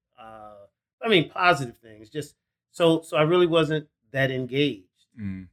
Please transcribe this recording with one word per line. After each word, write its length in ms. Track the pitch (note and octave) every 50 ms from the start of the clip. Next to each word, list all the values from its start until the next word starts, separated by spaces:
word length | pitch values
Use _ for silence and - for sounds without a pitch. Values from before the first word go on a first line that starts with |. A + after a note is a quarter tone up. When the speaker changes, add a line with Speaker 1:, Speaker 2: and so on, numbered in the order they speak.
| _ _ _ _
Speaker 1:
Uh, 360 | A2+ A2+ A2 A2 G#2+ G#2+ G#2 G2+ G2+ _ _ _ _ _ _ _
I 60 | B3+ A3+
mean, 220 | G#3+ E3+ D3 -
positive 480 | - - F#3 F3+ F3 C#3 C#3 A#2+ A2 -
things. 320 | _ A2+ A2 G#2+ A2 G#2+
Just 260 | - D3+ C#3+ - _ _ _ _ _ _ _ _
so, 300 | _ - F3 E3 E3 D#3+
so 140 | - - F3
I 60 | D#3
really 260 | D#3 D#3 F3 F3+ F3+ E3
wasn't 400 | E3 E3 D#3+ D3 D#3 D#3 D3 - _ _ _ _
that 180 | - C3+ C3+ C3
engaged 540 | C3 B2+ B2+ A#2+ B2+ C#3 D3 C#3+ A#2 G2 - _ _ _ _ _ _ A#2+
Speaker 2:
Mm. 280 | G#2 G2 F#2+ F#2+ F#2 F2+